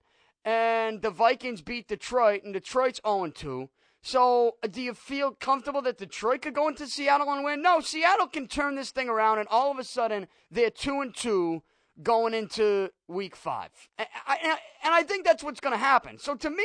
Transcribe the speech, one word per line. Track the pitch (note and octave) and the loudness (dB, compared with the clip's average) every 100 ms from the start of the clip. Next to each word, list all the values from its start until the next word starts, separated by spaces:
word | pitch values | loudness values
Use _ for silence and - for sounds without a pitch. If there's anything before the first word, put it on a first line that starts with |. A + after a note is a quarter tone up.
| _ _ _ _ G#3+ | _ _ _ _ 0
and | A3+ A3+ A3+ A3 G#3+ | 2 4 2 0 -2
the | G#3+ | -4
Vikings | F3 A3+ B3+ B3+ G#3+ | 4 4 4 -4 -8
beat | D3+ A#3+ G3 | -8 -10 -6
Detroit, | G3+ - B3 A3+ G3+ G3+ | -8 -2 4 4 2 -2
and | |
Detroit's | F#3+ - B3+ B3+ - | -8 -4 0 0 0
oh | G#3+ G3+ E3+ | -2 0 -2
and | - | -6
two. | D3+ B2+ C3 _ _ _ | -8 -8 -10 _ _ _
So, | - B3+ B3 A#3+ A#3 A3+ | -2 4 6 6 4 2
uh, | A3 | -8
do | F#3+ | -6
you | B3 | -8
feel | G#3+ - C#4 C#4 | -8 -8 -2 -2
comfortable | G#3+ - C4+ C4+ C#4 | -2 -2 -2 -2 -4
that | B3+ - | -4 -4
Detroit | F#3+ - G#3+ C4 | -10 -6 -2 -2
could | D4+ C#4+ | -4 -2
go | D4+ | -2
into | D4 C#4+ | -2 -10
Seattle | - C#4 C#4+ C#4+ | -4 2 2 2
and | C#4 | -2
win? | C#4+ D4 | -2 0
No, | F4 E4+ | 2 2
Seattle | - D#4 E4 G4+ F4 | 0 0 2 2 0
can | D#4 B3 | -4 -8
turn | - C#4+ C#4 | -4 -2 -4
this | B3+ | -6
thing | C4 B3 | -6 -2
around, | A3 A3 A3 | 2 2 2
and | G#3 | 2
all | A3 C#4 | 2 2
of | C4+ | -2
a | |
sudden, | B3+ B3 A3+ G#3 F#3 _ _ | -6 -2 -2 -2 -6 _ _
they're | F#3 A3+ | 0 0
two | - C4+ C#4 | 0 -4 -2
and | C4 | -4
two | - A#3+ G3 E3+ E3 _ _ _ _ | -6 0 0 0 -2 _ _ _ _
going | D3+ A3+ A3+ | 2 2 2
into | A3+ G#3 - G#3+ G3+ F#3+ _ - | -2 -4 0 2 2 0 _ -10
week | F3+ G3 - | -8 -8 -10
five. | D#3 A#2+ D#2+ _ _ - | -8 -8 -10 _ _ -10
I, | A3 A#3+ - | -10 -8 -4
I, | C#4 E4 D#4+ - - D4 | -2 0 -4 -6 -6 2
and | |
I | E4+ | 2
think | E4+ G4+ E4+ | 2 0 4
that's | D#4+ | 2
what's | D4 B3 | 2 -6
gonna | C#4 A3 | -2 0
happen. | C4+ B3+ C3 A2 | 4 4 2 -12
So, | - C#4 | -8 -4
to | D#4 | -4
me, | E4+ | -2